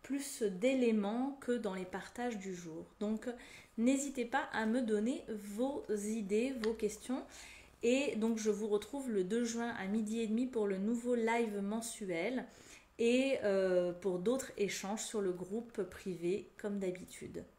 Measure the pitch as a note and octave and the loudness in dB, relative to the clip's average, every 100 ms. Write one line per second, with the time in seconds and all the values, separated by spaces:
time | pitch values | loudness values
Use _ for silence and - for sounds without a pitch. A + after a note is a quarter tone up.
0 | - C4+ C#4 - G#3 F3+ B3 C4+ A#3+ A3 | -4 -4 -4 -2 -2 2 4 6 4 4
1 | G3+ A#3 C4+ C4+ - A#3+ G#3 F#3 F#3 F#3+ | 2 0 -2 -4 -2 0 0 -4 -6 -8
2 | - - B3 G#3+ F#3+ F3 F3 E3 F3 - | -8 -4 -4 -4 -6 -8 -8 -10 -12 -4
3 | G#3 A3 B3+ A#3+ - - - - A#3+ C4+ | -2 -2 -4 -8 -14 -20 -12 2 4 4
4 | C#4+ B3+ A#3 C4+ D4+ G#3+ A3 A#3+ A3+ G#3 | 0 -4 0 0 0 0 2 2 2 2
5 | A3 D#4+ - G#3+ G3+ G3+ C4 D4 - G#3 | 2 -2 -6 -8 -8 -2 -2 -2 -2 -2
6 | G#3 A3+ F#3+ G#3 B3+ C4 A3 A3 G#3 - | 0 -2 0 2 2 0 -2 0 -2 -2
7 | - C4 - - - - - - A#3 C4 | -6 -6 -6 -16 -18 -18 -20 0 4 4
8 | C#4+ A3 A3+ A3 G#3+ G3+ G#3+ G#3 - C#4+ | 4 2 2 2 2 2 2 0 0 -6
9 | B3+ G#3 F3+ A3+ A#3+ A3+ A#3 - F#3+ A3 | 0 0 2 2 2 0 -2 -4 -2 0
10 | G#3+ A3+ A3+ A3 B3+ B3 G#3 F#3+ G3+ A#3 | 0 0 0 2 0 0 0 2 0 0
11 | A#3+ A#3+ A3+ A#3 A3+ G3+ G3 A3 A3+ - | 2 2 4 2 2 0 -2 -2 -4 -6
12 | G3 E3 F#3+ B3+ - - - - - - | -4 -2 0 -2 -6 -14 -20 -20 -20 2
13 | A#3 B3 C4+ C4 G#3 G3 F#3+ F3+ F3+ F3 | 4 6 4 2 4 4 6 4 4 0
14 | G3 F3+ F#3 B3+ - - G3+ - F#3+ G#3+ | -2 0 2 2 -2 -2 -2 0 -4 -4
15 | - A3 G3 F3 F3+ G#3+ A#3 - F3+ - | -2 0 0 -2 -4 -6 -6 -6 -6 -4
16 | G3 E3 F3 G3 - - G#3+ G3+ F#3+ F3 | -6 -2 0 -2 -4 -8 -4 -2 -2 -4
17 | F3 - F3 F3 E3+ | -10 -12 -10 -10 -12